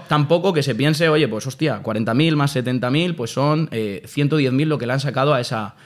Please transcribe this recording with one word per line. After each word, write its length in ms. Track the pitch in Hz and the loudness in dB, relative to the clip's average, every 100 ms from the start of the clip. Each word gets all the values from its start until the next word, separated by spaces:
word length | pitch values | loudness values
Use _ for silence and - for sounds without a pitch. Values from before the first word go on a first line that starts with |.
| - | 0
tampoco 460 | 151 143 170 185 | 0 2 2 2
que 100 | 160 | 0
se 100 | 135 | 0
piense, 360 | 113 139 151 165 | 2 2 2 2
"Oye, 180 | 156 139 | 4 2
pues 180 | 107 131 | -2 -6
hostia, 340 | 127 147 107 | -2 -2 -2
cuarenta 300 | 98 113 113 | -4 -2 0
mil 220 | 117 160 156 | 2 2 4
más 160 | 143 | 2
setenta 380 | 131 123 127 123 | 0 -2 -2 0
mil, 260 | 139 180 165 | 0 0 -2
pues 160 | 113 | -6
son, 360 | - 143 156 160 | -2 0 0 -2
eh, 300 | 117 110 98 - | -2 -4 -6 -8
ciento 300 | - 143 151 | -2 0 2
diez 140 | 131 | 2
mil 160 | 131 156 | 2 0
lo 80 | 147 | 0
que 100 | 117 | -2
le 60 | |
han 60 | 135 | -2
sacado 320 | 143 131 139 | -2 0 0
a 80 | 139 | 0
esa, 340 | 120 113 104 - | -2 -6 -8 -12